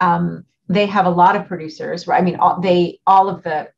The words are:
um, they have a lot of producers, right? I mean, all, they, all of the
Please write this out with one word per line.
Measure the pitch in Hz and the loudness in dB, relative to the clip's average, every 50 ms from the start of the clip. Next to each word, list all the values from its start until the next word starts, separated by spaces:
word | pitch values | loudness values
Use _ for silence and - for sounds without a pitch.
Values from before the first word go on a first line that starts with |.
um, | 185 175 170 170 175 170 165 165 - _ _ _ _ - | -2 0 0 0 -2 -4 -6 -8 -14 _ _ _ _ -2
they | 175 208 208 202 | 0 0 0 0
have | 202 202 185 | 0 0 0
a | 180 | 2
lot | 175 175 180 185 202 | 2 4 4 4 4
of | 202 - - | 2 -2 -8
producers, | 180 170 160 160 - - 139 147 160 175 - 170 | -10 -12 -12 -14 -14 -12 -10 -8 -8 -8 -4 -2
right? | 151 156 | 0 0
I | 180 | 0
mean, | 180 - - | 0 0 0
all, | - 185 - - | 0 0 0 0
they, | 175 190 175 180 175 170 - - _ | 0 2 2 2 2 0 -4 -4 _
all | 190 196 190 190 196 | 2 4 4 2 2
of | 175 170 - | -2 -6 -8
the | 170 156 151 147 - _ | -6 -6 -6 -8 -10 _